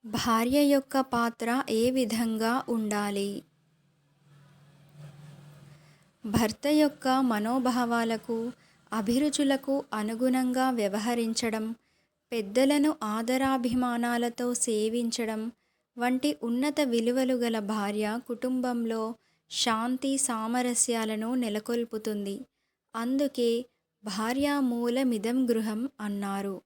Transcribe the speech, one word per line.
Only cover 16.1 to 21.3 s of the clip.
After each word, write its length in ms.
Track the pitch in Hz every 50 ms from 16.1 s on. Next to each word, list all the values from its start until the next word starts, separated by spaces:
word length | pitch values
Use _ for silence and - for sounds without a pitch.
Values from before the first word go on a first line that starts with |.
| 254 254 262 294 294 -
ఉన్నత 380 | - 233 233 247 269 302 294 311
విలువలు 540 | 294 254 233 233 226 240 247 262 262 254 254
గల 240 | 240 240 233 226 220
భార్య 640 | 208 196 220 214 202 202 208 214 214 208 220 240 - -
కుటుంబంలో 840 | 240 220 - 254 254 254 247 254 240 240 233 226 226 226 220 220 233 _ _ _ _ _ _ _
శాంతి 680 | - - - 254 220 220 226 247 254 254 - 269 269 262
సామరస్యాలను 1160 | - - 240 220 220 226 240 247 247 247 240 - - - 233 226 220 220 220 214 220 226